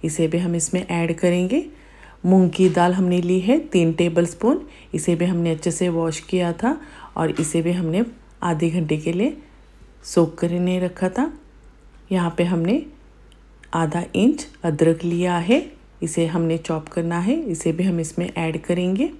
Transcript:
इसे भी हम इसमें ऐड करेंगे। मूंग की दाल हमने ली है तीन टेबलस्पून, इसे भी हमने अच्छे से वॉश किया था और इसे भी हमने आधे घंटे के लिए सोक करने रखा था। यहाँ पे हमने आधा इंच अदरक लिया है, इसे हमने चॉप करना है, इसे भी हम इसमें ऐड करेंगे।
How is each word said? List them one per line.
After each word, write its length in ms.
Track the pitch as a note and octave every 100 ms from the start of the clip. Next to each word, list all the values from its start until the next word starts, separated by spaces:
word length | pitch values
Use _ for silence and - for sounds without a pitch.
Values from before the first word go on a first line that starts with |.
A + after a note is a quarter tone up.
इसे 240 | D#3+ D#3 D#3+
भी 100 | E3+
हम 180 | F3+ E3+
इसमें 300 | D#3+ F#3 G3
ऐड 260 | F3 E3 E3
करेंगे। 460 | F3+ F3+ F3+ C4+ - - - - - - F3+
मूंग 240 | F#3+ F3+
की 180 | - F#3
दाल 240 | F3+ F3
हमने 280 | F#3 F3+ F3+
ली 180 | F3 F#3
है 180 | F#3 D4+ D#4
तीन 260 | F#3+ E3
टेबलस्पून, 680 | D#3+ F3 E3+ E3+ - A3 E4 - - -
इसे 220 | F3 E3 E3
भी 100 | F3+
हमने 260 | F3 E3+
अच्छे 200 | D#3 F3
से 180 | E3 F#3
वॉश 300 | E3 E3 D#3
किया 320 | - F#3 F3
था 220 | E3+ A#3 D#4 - - - -
और 140 | D#3+
इसे 300 | D3+ D#3 E3
भी 100 | E3
हमने 340 | F3+ E3 F3 A#3 - - -
आधे 260 | F3+ D#3+ E3
घंटे 280 | E3+ D#3 D#3
के 160 | D#3+
लिए 240 | E3+ B3+ - - - - - - -
सोक 340 | - - E3 D#3+
करने 420 | E3+ F3 F3+ F3+
रखा 300 | F3+ F3 F#3
था। 220 | F#3 D#4 - - - - - - - -
यहाँ 220 | F#3+ E3+ E3+
पे 60 |
हमने 420 | F3 F3 E3+ C4+ - - - - - - - - -
आधा 320 | E3 E3 E3+ F3 -
इंच 320 | A3+ D#4 - -
अदरक 400 | E3 D3 E3 E3
लिया 340 | E3+ E3+ F3+ F3
है, 280 | F3 C4+ - - - -
इसे 240 | E3 - E3
हमने 300 | E3+ E3 E3
चॉप 300 | E3 D#3+ D#3
करना 320 | - E3+ E3+
है, 220 | F#3 D#4
इसे 280 | C#4 D#3+ E3
भी 120 | D#3+
हम 160 | F#3 E3+
इसमें 320 | D#3 - F3+ -
ऐड 240 | D#3+ D#3+
करेंगे। 500 | - F3 F3+ G3 D#4